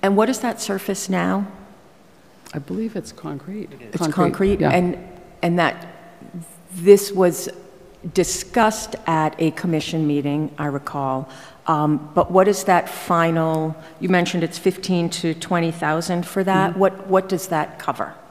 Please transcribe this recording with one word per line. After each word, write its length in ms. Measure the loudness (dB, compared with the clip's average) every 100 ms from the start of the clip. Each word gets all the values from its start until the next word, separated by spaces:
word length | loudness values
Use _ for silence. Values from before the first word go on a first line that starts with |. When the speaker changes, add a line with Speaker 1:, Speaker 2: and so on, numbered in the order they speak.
Speaker 1:
And 120 | 2
what 140 | 2 2
is 120 | 0
that 200 | -4 -6
surface 480 | -6 -6 -4 -6 -2
now? 380 | -2 0 -2 -4 -10 -20 -20 -20 -20 -20 -20 -20 -20 -12
Speaker 2:
I 40 | -12
believe 360 | -8 -6 -6 -6
it's 160 | -10
concrete. 560 | -14 -10 -10 -10 -12 -12 -14
Speaker 1:
It's 180 | -10 -4
Speaker 2:
Concrete, 160 | -2
Speaker 1:
concrete, 460 | 2 2 2 2 4
Speaker 2:
yeah. 100 | 4
Speaker 1:
and, 260 | 4 2 -2 -10 -18 -20 -4
and 160 | 0 2
that 300 | 2 0 -12 -18 -20 -20 -16 -16 -16 -20 -16
this 380 | -2 8 8 8
was 400 | 2 2 2 -8 -12 -18 -20 -20 -14 -6
discussed 800 | -2 0 -2 -4 2 2 0 -8 -8 -2
at 280 | 0 0 0
a 120 | -2
commission 560 | 0 -2 -2 -2 0 2
meeting, 480 | 0 0 -2 -2 -4
I 100 | -4
recall. 640 | -4 -6 -4 -2 -2 -6 -14 -20 -10 0
Um, 440 | 2 4 2 0
but 160 | 0 4
what 160 | 4 4
is 180 | 2
that 240 | 2 2 2
final, 880 | -10 -2 2 2 2 0 0 -2 -6 -14 -8
you 80 | 0
mentioned 360 | 2 2 0
it's 140 | -4 0
fifteen 520 | -2 -2 -2 0 0
to 240 | -2 -4
twenty 380 | -4 -2 0 0
thousand 520 | -2 -2 0 0 -2
for 200 | -2 -2
that. 260 | 2 2 2
Speaker 2:
Mm-hmm. 100 | 4
Speaker 1:
What, 260 | 2 2 2
what 200 | 2 2
does 200 | -4 -2
that 300 | -2 -4 -6
cover? 360 | -6 -4 -6 -10 -20